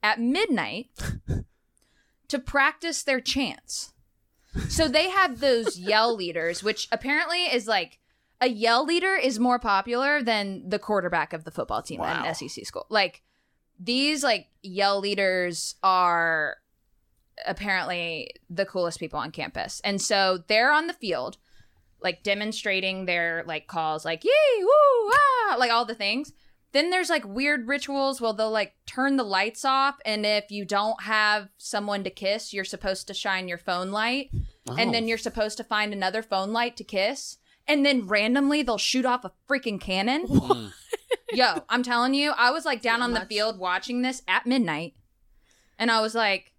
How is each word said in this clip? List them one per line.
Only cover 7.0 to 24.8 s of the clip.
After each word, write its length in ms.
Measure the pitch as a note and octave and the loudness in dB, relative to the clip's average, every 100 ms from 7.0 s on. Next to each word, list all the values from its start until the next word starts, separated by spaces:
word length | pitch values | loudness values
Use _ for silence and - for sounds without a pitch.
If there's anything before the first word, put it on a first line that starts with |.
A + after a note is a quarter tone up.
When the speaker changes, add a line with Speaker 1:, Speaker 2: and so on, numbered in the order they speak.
| B3 D4 E4 F4 F4+ | 0 0 0 -2 0
Speaker 1:
is, 220 | B3 G#3 | -2 0
like, 320 | G#3 E3+ _ _ _ _ _ | -2 -2 _ _ _ _ _
a 80 | B3+ | 0
yell 380 | A3 A3+ A#3 D4 | 2 4 4 4
leader 300 | E4+ F#4 F#4+ | 2 2 2
is 240 | C4 G#3+ | 0 2
more 200 | B3 B3 | 2 2
popular 600 | A#3 G3 G3 A#3+ C4+ D4 | 2 0 2 0 2 0
than 480 | A#3 A3 G3+ F#3+ F3+ | 2 0 -2 -6 -4
the 100 | G3+ | -4
quarterback 540 | G#3 G#3 F3+ E3+ D3+ | 0 0 0 -2 -2
of 100 | E3 | -6
the 80 | D#3+ | -10
football 300 | - C3+ G#2+ | -8 -4 -4
team 200 | - - | -6 -6
at 160 | - C#3 | -4 -2
an 60 | |
Speaker 2:
Wow. 60 | C#3+ | -4
Speaker 1:
S 120 | D#3+ | -6
E 60 | B2+ | -8
C 160 | - | -12
school. 220 | - - - | -12 -12 -2
Like, 340 | G#3+ F#3 - _ _ _ _ _ _ | 0 0 -4 _ _ _ _ _ _
these, 440 | F3+ B3 C#4+ D4+ | -4 0 0 0
like, 240 | C4+ G#3+ - _ | 0 0 -2 _
yell 360 | G3 F#3 G3 G3+ | -12 0 2 2
leaders 760 | G3 G3+ G3 F#3 F3 E3+ - - | 0 0 0 2 -2 -4 -8 0
are 760 | F#3+ F#3 F3+ E3+ E3 D#3+ D3+ - _ _ _ _ _ _ _ - - | 2 4 4 2 2 0 -2 -6 _ _ _ _ _ _ _ -12 -8
apparently 880 | F#3+ G3+ F#3 E3+ F3 E3+ D#3+ - - _ | -6 -2 -2 -2 -4 -4 -6 -10 -16 _
the 160 | E3+ F#3+ | -4 -4
coolest 340 | F#3+ F3 E3 | 0 -2 -4
people 200 | D#3+ D3 | -8 -6
on 100 | B2 | -8
campus. 500 | - D3 - - - | -8 -8 -6 -8 -6
And 180 | - G3 | -4 -2
so 380 | F#3+ G3+ F#3+ F#3 E3+ | 0 2 2 0 2
they're 240 | G#3+ B3 | 2 4
on 160 | D4+ E4 | 4 0
the 60 | |
field, 440 | F4 A3 D#3+ B2 - _ - - _ _ _ | -6 -4 -4 -4 -10 _ -20 -20 _ _ _
like, 220 | F#3 F3 | -6 -6
demonstrating 840 | G#3 G3+ G#3 G#3+ G#3+ F#3+ F#3+ F#3+ F#3 | -4 -2 -2 -4 -2 -2 -2 -4 -2
their, 380 | F3 E3+ E3 E3 | 0 0 -2 -6
like, 220 | D#3 - | -8 -6
calls, 360 | E3+ D#3 D#3 | -4 -2 -2
like, 200 | E3 E3 | -4 -4
"Yee, 400 | - C#5+ D5+ A#4 | 2 4 4 2
woo, 480 | F#4+ D5 | 6 8